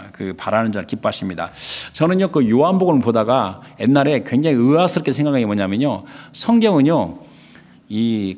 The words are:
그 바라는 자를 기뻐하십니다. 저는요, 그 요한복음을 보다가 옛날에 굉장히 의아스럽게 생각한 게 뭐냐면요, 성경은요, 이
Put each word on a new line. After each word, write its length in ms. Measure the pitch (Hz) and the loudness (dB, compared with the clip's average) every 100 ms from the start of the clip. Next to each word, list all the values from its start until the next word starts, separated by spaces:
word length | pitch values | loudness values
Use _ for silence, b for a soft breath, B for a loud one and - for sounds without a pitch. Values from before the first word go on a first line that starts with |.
| 98 | -16
그 240 | - 98 85 | -10 -10 -8
바라는 360 | - 107 113 | -2 0 0
자를 120 | 101 87 | -4 -6
기뻐하십니다. 640 | 123 107 - 98 85 85 B B B B | -4 -4 -4 -8 -8 -10 B B B B
저는요, 400 | - 160 185 190 | -2 0 2 0
그 180 | 151 117 | 2 2
요한복음을 500 | 117 160 190 180 143 | 4 4 2 2 2
보다가 600 | 117 113 107 131 98 95 B B | 2 0 2 0 0 -8 B B
옛날에 460 | 110 139 139 139 | 2 2 2 0
굉장히 320 | - 123 160 127 | 0 0 2 2
의아스럽게 560 | 123 156 175 175 147 | 2 2 2 0 -2
생각한 260 | 127 147 139 | -2 0 0
게 80 | 110 | 0
뭐냐면요, 560 | 104 95 104 143 95 - B B | -2 -2 -2 -2 -4 -10 B B
성경은요, 840 | - - 233 220 165 139 160 87 85 B B B B B B - | -8 0 2 4 4 4 2 -2 -8 B B B B B B -8
이 480 | 104 117 110 98 | -4 -2 -2 -4